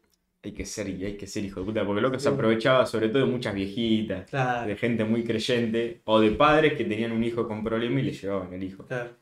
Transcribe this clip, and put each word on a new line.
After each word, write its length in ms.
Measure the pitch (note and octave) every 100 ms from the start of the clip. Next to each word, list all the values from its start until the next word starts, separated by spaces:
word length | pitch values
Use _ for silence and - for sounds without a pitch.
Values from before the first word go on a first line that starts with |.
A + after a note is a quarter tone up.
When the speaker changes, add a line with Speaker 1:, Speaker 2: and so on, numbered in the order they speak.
| _ _ _ _
Speaker 1:
hay 100 | G#2
que 120 | - -
ser, 200 | - G2
hay 280 | F#2 G2 G2+
que 100 | G2
ser 180 | G#2+
hijo 160 | G2 F#2+
de 60 | F#2+
puta, 180 | A2 G2+
porque 120 | G2+
el 60 |
loco 140 | B2+ B2+
se 100 | A#2+
Speaker 2:
Sí. 60 |
Speaker 1:
aprovechaba 520 | G#2 A2 A2+ C#3 C3 A2+
sobre 220 | A2 A2
todo 160 | C3+ A#2+
de 40 |
muchas 240 | B2 A#2+
viejitas, 720 | G2 G2 A#2+ A2+ A2 G2 F#2 -
Speaker 2:
Claro. 360 | C#3+ B2+ A#2+ G#2+
Speaker 1:
de 80 | G2
gente 280 | A#2 A2+
muy 200 | G#2+ A2+
creyente, 760 | A2+ A2 G#2+ B2 A#2 A2+ A#2 -
o 160 | - A2
de 100 | G#2+
padres 420 | G#2 D3 D#3 D3+
que 100 | C#3+
tenían 280 | G#2+ G#2+ A#2
un 120 | A2+
hijo 220 | A#2 A#2 A2
con 140 | G#2+
problema 360 | A2 A2+ A#2+ C3+
y 40 |
le 80 | C#3
llevaban 400 | - F#2+ G2 F2+
el 100 | F#2
hijo. 220 | F#2+ - G2
Speaker 2:
Claro. 240 | B2+ A#2+ -